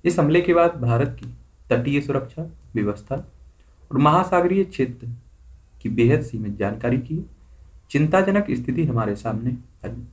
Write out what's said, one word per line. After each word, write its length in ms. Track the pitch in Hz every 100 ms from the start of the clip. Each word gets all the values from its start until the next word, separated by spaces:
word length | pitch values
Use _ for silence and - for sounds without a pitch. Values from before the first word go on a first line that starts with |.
| 170
इस 140 | 170
हमले 220 | 147 170
के 120 | 175
बाद 220 | 170 170 147
भारत 360 | 120 117 143 -
की 80 | - - - _ -
तटीय 320 | 117 123 143
सुरक्षा 420 | 143 135 131 - 165 - - 113
व्यवस्था 400 | 101 101 - 143 - - - _ _ _ -
और 60 | 139
महासागरीय 680 | 151 170 185 180 175 196
क्षेत्र 440 | 180 - 127 123 120 120 - _ - - _ -
की 80 | -
बेहद 320 | 113 117 151
सीमित 360 | 151 113 104 101
जानकारी 400 | 101 107 120 127
की 280 | - 160 - - - - - - _
चिंताजनक 600 | 139 151 185 190 202 202
स्थिति 340 | - - 131 151
हमारे 300 | 113 104 101
सामने 420 | 113 107 123 123 - _ 101
आई। 180 | - -